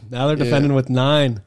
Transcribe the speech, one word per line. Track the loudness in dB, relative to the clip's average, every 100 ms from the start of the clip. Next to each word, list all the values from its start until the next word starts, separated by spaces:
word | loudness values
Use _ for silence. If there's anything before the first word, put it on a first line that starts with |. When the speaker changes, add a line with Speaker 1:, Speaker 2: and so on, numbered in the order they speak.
| -12
Speaker 1:
Now | -4 -2
they're | 0
Speaker 2:
Yeah. |
Speaker 1:
defending | 0 2 2
with | 0 0
nine. | 0 2 2 0 -2